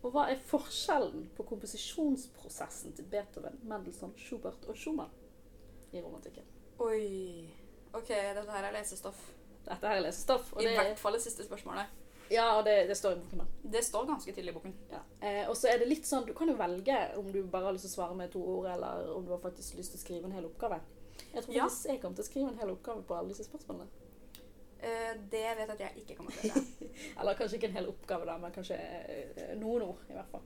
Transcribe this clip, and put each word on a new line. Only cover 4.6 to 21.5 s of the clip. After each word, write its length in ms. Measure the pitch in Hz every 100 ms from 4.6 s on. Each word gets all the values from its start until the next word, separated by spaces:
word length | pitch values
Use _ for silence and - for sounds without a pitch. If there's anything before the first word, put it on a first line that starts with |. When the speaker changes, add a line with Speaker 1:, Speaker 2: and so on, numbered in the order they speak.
| -
Speaker 1:
og 80 | 427
Schumann 320 | - 311 - - - - - - - - -
i 100 | 180
romantikken? 420 | 170 170 - - - - - -
Speaker 2:
Oi. 680 | 233 220 208 190 185 170 165 - - - -
OK, 160 | 226 226
dette 400 | 208 202 202 208
her 160 | 202 196
er 60 | 208
lesestoff. 460 | 202 190 196 - - - - - -
Speaker 1:
Dette 220 | 180 208
her 100 | 196
er 60 | 165
lesestoff, 460 | 190 - 254 -
og 80 | -
Speaker 2:
I 60 | 226
Speaker 1:
det 60 | 226
er 60 |
Speaker 2:
hvert 180 | 196 214
fall 160 | 208 233
det 60 |
siste 240 | 233 - 208
spørsmålet. 420 | 196 - 190 208 - - - -
Speaker 1:
Ja, 220 | 226 233 214
og 60 | 214
det, 100 | 208 180
det 80 | 196
står 180 | 202 175
i 40 |
boken, 200 | 175 -
da. 40 | - - 214
Speaker 2:
Det 80 | 220 240
står 200 | 208 262
ganske 240 | 294 -
tydelig 180 | 190 180
i 40 | 165
boken. 160 | 190 196 -
Speaker 1:
Ja. 100 | - - -
Eh, 220 | 208 202 -
og 80 | 226
så 120 | 240
er 100 | 240
det 60 | 240
litt 160 | 311 -
sånn, 200 | 269 220
du 80 |
kan 160 | - 320
jo 60 | 233
velge 380 | 175 180 196 262 175 202
om 100 | 190
du 100 | 196 185
bare 180 | 185 190
har 60 | 185
lyst 100 | 190
til 80 |
å 40 | 190
svare 180 | 175 185
med 140 | 180
to 80 | 185
ord, 240 | 180 185 185
eller 400 | 180 180 175 175
om 120 | 170 175
du 60 |
har 80 | 180
faktisk 360 | 180 180 - -
lyst 160 | 180
til 80 | 180
å 40 | -
skrive 200 | 175 180
en 40 | 190
hel 80 | 165
oppgave. 320 | - 233 165 - - - - -
Jeg 100 | 247
tror 80 | 233